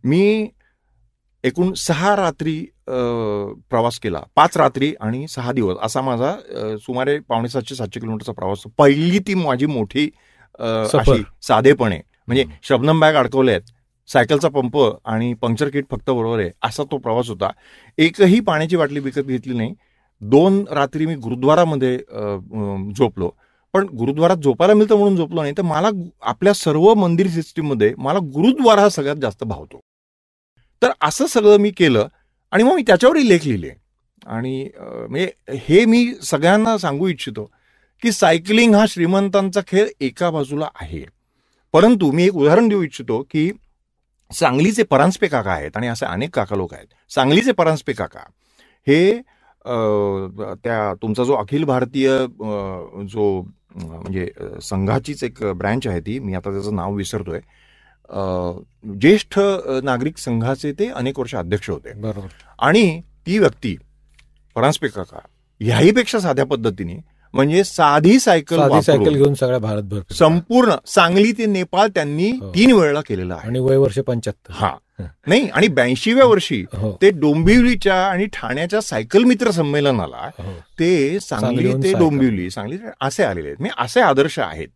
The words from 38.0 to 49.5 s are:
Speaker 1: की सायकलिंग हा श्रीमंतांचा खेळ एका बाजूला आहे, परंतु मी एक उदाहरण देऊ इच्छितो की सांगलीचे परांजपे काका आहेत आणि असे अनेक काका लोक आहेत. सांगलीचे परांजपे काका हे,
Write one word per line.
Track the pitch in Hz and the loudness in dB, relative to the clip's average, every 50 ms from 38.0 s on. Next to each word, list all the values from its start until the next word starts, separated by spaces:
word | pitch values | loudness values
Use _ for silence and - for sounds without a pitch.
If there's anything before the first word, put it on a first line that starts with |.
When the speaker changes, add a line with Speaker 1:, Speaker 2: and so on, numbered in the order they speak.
| - | -2
Speaker 1:
की | 233 208 | -2 0
सायकलिंग | - - 175 165 170 165 185 214 226 233 233 208 | 2 2 2 2 2 0 0 2 4 6 6 6
हा | 202 220 208 | 4 4 2
श्रीमंतांचा | - 180 170 165 190 196 196 196 185 202 196 190 180 202 185 - | 0 -2 0 0 2 0 0 0 0 0 0 0 -2 -4 -4 0
खेळ | - 190 214 214 - _ | 0 0 0 0 -2 _
एका | 143 131 117 - 175 175 | -6 -6 -4 -2 -4 -2
बाजूला | 160 156 143 131 147 143 156 - _ - | -2 -4 -6 -6 -6 -8 -8 -8 _ -14
आहे, | - 78 82 78 65 - _ _ _ _ _ _ _ _ _ _ _ _ - | -16 -12 -12 -12 -14 -16 _ _ _ _ _ _ _ _ _ _ _ _ 2
परंतु | 160 185 233 247 202 185 147 | 4 6 6 4 4 2 0
मी | 135 165 175 | 2 2 2
एक | 190 196 | 2 2
उदाहरण | 170 139 147 160 208 233 226 | 2 2 4 4 4 4 4
देऊ | 208 202 175 | 2 0 -2
इच्छितो | 147 - - 131 120 117 110 139 | -4 -8 -12 -6 -6 -4 -4 -4
की | _ - 156 151 175 - - _ _ _ _ _ _ _ _ _ _ _ _ _ _ - | _ -4 -2 -2 -2 -4 -8 _ _ _ _ _ _ _ _ _ _ _ _ _ _ -6
सांगलीचे | - 170 147 123 135 156 202 214 220 226 | 0 0 0 2 2 2 2 2 0 0
परांजपे | - 143 131 143 180 185 - - | 2 4 4 4 2 2 0 -2
काका | 180 147 127 101 95 | -2 -2 -2 -2 -2
आहेत | 90 78 73 78 - | -4 -4 -6 -8 -8
आणि | 104 120 | -8 -6
असे | 120 117 117 135 | -6 -6 -6 -6
अनेक | - - 92 123 165 - | -6 -6 -6 -6 -4 -4
काका | 135 107 95 107 | -4 -4 -4 -4
लोक | 101 92 85 - | -6 -6 -6 -10
आहेत. | - - _ _ _ _ _ - | -18 -20 _ _ _ _ _ -2
सांगलीचे | 143 131 131 147 190 226 262 233 | 0 2 4 2 2 2 2 0
परांजपे | - 170 160 160 151 - - 123 | 2 2 0 0 -2 -4 -8 -6
काका | 101 95 80 _ - - _ _ _ _ _ _ _ _ _ _ _ _ | -6 -8 -10 _ -18 -20 _ _ _ _ _ _ _ _ _ _ _ _
हे, | - 143 160 180 196 220 240 254 _ _ _ _ _ | 2 2 4 4 2 2 0 -4 _ _ _ _ _